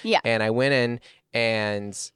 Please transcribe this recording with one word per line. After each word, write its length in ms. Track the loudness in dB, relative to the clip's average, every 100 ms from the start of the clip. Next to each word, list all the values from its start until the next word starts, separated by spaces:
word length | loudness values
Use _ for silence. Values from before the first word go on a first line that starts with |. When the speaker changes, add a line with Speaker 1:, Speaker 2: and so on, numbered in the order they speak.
Speaker 1:
Yeah. 160 | 0 0
Speaker 2:
And 180 | 2 0
I 80 | 2
went 240 | 2 2
in, 260 | 2 0 -4 -12 _ _
and, 680 | -2 0 0 -2 -4 -6 -10 -14